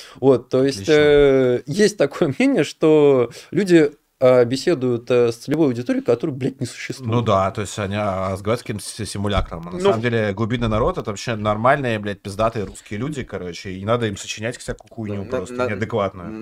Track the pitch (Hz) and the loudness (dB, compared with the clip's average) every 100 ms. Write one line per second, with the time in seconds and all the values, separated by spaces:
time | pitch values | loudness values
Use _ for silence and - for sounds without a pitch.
0 | - - 131 160 - 127 139 101 98 151 | -20 0 4 4 2 0 0 -2 2 4
1 | 147 147 139 135 127 120 - 185 208 - | 6 6 6 4 2 0 -2 2 2 2
2 | 143 - 160 131 269 233 139 - 160 156 | -2 0 -2 2 2 2 0 2 4 6
3 | 143 131 120 - - 147 196 165 147 - | 6 4 2 -4 -6 -2 4 6 4 -2
4 | _ - 127 127 117 135 180 143 127 117 | _ 2 4 6 4 2 0 0 0 -2
5 | - 123 117 117 - 156 147 120 123 262 | 0 2 2 0 -4 0 0 0 -2 -2
6 | 127 117 165 127 127 - 120 - - 131 | 0 0 0 -4 -6 -4 -10 -10 -12 -8
7 | 120 120 113 95 95 107 98 - 98 104 | -2 0 2 2 0 -4 -8 -6 -6 -4
8 | 104 95 95 95 101 - - 104 - - | -4 -4 -4 -4 -4 -4 -4 -10 -10 -10
9 | 98 104 101 95 - 85 87 90 98 107 | -10 -6 -2 -2 -2 -8 -10 -2 0 0
10 | 120 113 107 98 110 123 113 107 156 185 | 0 0 -2 -2 -2 -2 -2 0 -2 -4
11 | 110 98 - 107 107 107 123 147 123 107 | -8 -8 -6 -4 -2 0 2 2 0 -4
12 | 101 95 101 95 110 117 95 - - 104 | -4 -8 -8 -2 -2 -2 -8 -10 -12 -8
13 | 143 139 - 95 90 85 98 92 101 120 | -6 -8 -10 -10 -10 -12 -12 -8 -2 -2
14 | 110 98 - - 113 - - 113 - 113 | -2 -6 -10 -8 -8 -8 -12 -12 -12 -12
15 | 104 101 98 127 - 123 127 98 107 117 | -8 -8 -6 -6 -6 -6 -4 -4 -4 -2
16 | 95 95 87 110 | -2 -4 -12 -10